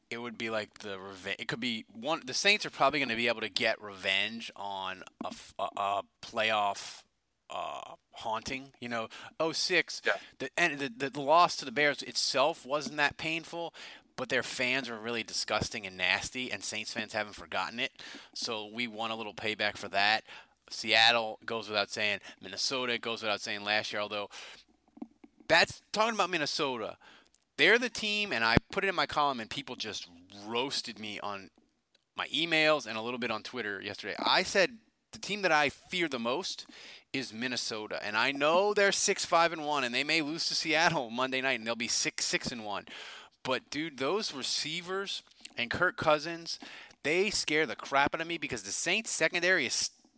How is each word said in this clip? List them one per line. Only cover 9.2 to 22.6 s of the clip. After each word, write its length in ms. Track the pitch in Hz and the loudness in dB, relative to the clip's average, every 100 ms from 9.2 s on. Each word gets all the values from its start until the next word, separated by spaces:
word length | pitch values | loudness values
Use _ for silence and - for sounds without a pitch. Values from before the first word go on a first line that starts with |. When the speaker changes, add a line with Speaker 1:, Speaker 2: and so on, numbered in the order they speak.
| - - | -10 -4
Speaker 1:
oh 120 | 160 | -2
six, 500 | 147 - 175 - - | 0 2 2 2 -2
Speaker 2:
Yeah. 80 | 113 101 - - | -2 -2 -4 -10
Speaker 1:
the, 120 | 135 - | -6 2
and 200 | 170 143 | 2 2
the, 140 | 139 | -4
the, 160 | 117 139 | -4 -4
the 120 | 139 | 0
loss 340 | 135 165 175 - | 4 6 6 2
to 80 | |
the 80 | 143 | -2
Bears 300 | 117 147 131 | 2 4 2
itself 640 | - - - 135 147 165 123 | -4 -2 2 4 4 2 -2
wasn't 320 | 147 131 151 | -4 -2 2
that 180 | 143 - | 0 0
painful, 580 | 160 165 160 170 165 - - - _ - | -6 -6 -6 -8 -8 -10 -16 -18 _ -8
but 120 | 127 | 0
their 140 | 131 | 0
fans 480 | 113 - 123 131 123 | 0 0 0 0 -2
were 80 | 110 | -6
really 240 | 110 120 | -4 -4
disgusting 640 | 107 - - 107 104 113 98 | -4 -4 0 0 0 -6 -8
and 100 | 92 | 0
nasty, 560 | 90 98 - 127 127 | 2 2 0 -6 -6
and 100 | 101 | -6
Saints 300 | - 107 107 | -6 -6 -6
fans 220 | 117 107 | -6 -4
haven't 200 | 110 104 | -4 -4
forgotten 460 | 95 82 98 85 117 | -8 -6 -4 -4 -4
it. 120 | 131 - - - - | -6 -8 -16 -16 -14
So 360 | - - 110 107 | -6 -4 -4 -6
we 140 | 110 120 | -6 -6
want 260 | 107 113 | -4 -4
a 40 | 113 | -4
little 180 | 107 | -8
payback 440 | - 110 107 104 98 | -6 -4 0 -2 -2
for 100 | 101 | -4
that. 360 | 95 104 110 - - - _ - | 2 4 4 0 -18 -20 _ -14
Seattle 680 | - 113 110 113 120 110 107 107 | -6 4 6 8 6 2 -4 -4
goes 200 | 113 104 | -4 0
without 240 | 104 101 | 0 0
saying. 300 | 113 104 98 - - | 0 0 0 -6 -14
Minnesota 580 | 98 95 | -10 -4